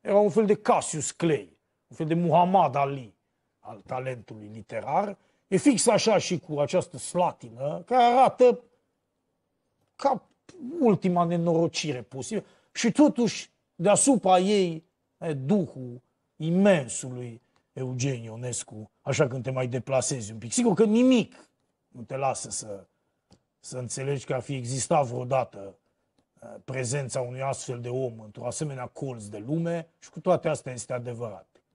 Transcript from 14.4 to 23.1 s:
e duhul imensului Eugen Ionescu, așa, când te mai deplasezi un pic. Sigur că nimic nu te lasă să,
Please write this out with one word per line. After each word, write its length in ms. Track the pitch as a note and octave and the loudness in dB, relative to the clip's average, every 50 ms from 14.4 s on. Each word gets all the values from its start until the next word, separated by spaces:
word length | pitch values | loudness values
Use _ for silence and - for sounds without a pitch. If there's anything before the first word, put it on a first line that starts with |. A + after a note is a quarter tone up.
| F#3 G3 G#3+ G3+ F#3+ F3 E3 D#3 _ _ _ _ _ _ _ _ | 6 4 2 2 2 0 -2 -6 _ _ _ _ _ _ _ _
e 140 | E3+ E3 D#3 | -6 -6 -6
duhul 680 | C#3 C3 C#3 G3+ G#3 E3+ - - C3+ C3 B2 A#2+ B2 _ _ _ _ _ _ _ | -4 0 2 2 2 2 -2 -6 -12 -14 -14 -14 -16 _ _ _ _ _ _ _
imensului 1040 | _ D3+ D#3+ E3+ F#3 G3 G#3 F#3+ D#3+ C3+ A#2 - - - C3 B2+ B2 B2 A#2+ A#2 A2+ _ _ _ _ _ _ _ | _ -4 0 2 4 6 6 6 4 2 -4 -8 -10 -10 -10 -10 -10 -12 -12 -14 -16 _ _ _ _ _ _ _
Eugen 500 | B2+ C3 B2+ B2+ B2+ A#2+ C#3 C3 A#2+ A2+ | -8 -8 -6 -4 -4 -2 -2 -4 -4 -8
Ionescu, 680 | A2+ A2 A2+ B2 B2 A#2+ - - - - G#2+ A2 - _ _ | -12 -12 -10 -8 -8 -6 -8 -10 -10 -14 -16 -16 -16 _ _
așa, 260 | _ - C3+ - D#3 | _ -4 2 2 2
când 160 | C3 A#2 C3+ A2+ | 2 0 -4 -6
te 80 | C3 | -4
mai 160 | C3 C3 C3 | -4 -4 -4
deplasezi 680 | B2 A#2 C3 A2 - C3+ C3 A#2 - D3 B2+ A2 G2 A2 | -4 -4 -6 -4 0 -2 0 0 0 -4 -6 -6 -10 -12
un 60 | A2 | -12
pic. 140 | G2+ A#2 - | -12 -6 -2
Sigur 220 | - A#3+ A#3 F#3 | 2 2 2 4
că 100 | D3+ A3+ | 4 4
nimic 680 | G#3+ G#3 A3+ B3 B3+ C4 A#3+ F#3 - - - - _ _ _ _ _ _ _ _ _ | 4 6 4 6 6 6 4 2 0 -6 -20 -20 _ _ _ _ _ _ _ _ _
nu 140 | _ B2+ A#2 | _ -18 -14
te 140 | - C3 | -12 -8
lasă 340 | C3 C#3 C3+ B2 - - A#2 | -4 -4 -4 -4 -4 -8 -10
să, 360 | G2+ - - G#2+ G2+ G2 F#2 _ _ _ _ _ | -10 -10 -10 -10 -14 -14 -16 _ _ _ _ _